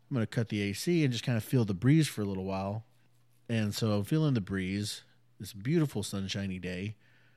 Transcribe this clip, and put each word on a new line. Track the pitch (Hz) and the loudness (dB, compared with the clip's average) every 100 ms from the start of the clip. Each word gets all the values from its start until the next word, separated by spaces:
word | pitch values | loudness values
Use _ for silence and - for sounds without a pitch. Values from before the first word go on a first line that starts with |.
| - | -4
I'm | |
gonna | 135 107 | -2 0
cut | - 110 | -2 -2
the | 107 | 0
A | 101 | -2
C | 95 - 175 | -2 0 2
and | 143 | 2
just | 117 | 0
kinda | - 117 | -2 -2
feel | - 131 | 2 2
the | 107 | 2
breeze | 92 127 160 147 | 2 6 6 4
for | - | 0
a | |
little | 101 95 | -4 -4
while. | 95 95 98 107 - _ _ _ _ _ - | -4 -2 -2 -4 -8 _ _ _ _ _ -4
And | 113 107 | 0 0
so | 104 113 | 0 2
I'm | 104 | 2
feeling | 98 156 151 | 2 2 4
the | 123 | 2
breeze, | 98 98 92 98 104 - - - _ - | 0 -2 -2 -2 -4 -6 -14 -20 _ -16
this | 104 | -14
beautiful | 101 110 170 147 110 | -6 0 2 2 0
sunshiny | 95 101 95 101 98 92 | -4 -4 -4 -4 -4 -6
day, | 90 90 104 - _ - - | -6 -6 -6 -8 _ -20 -20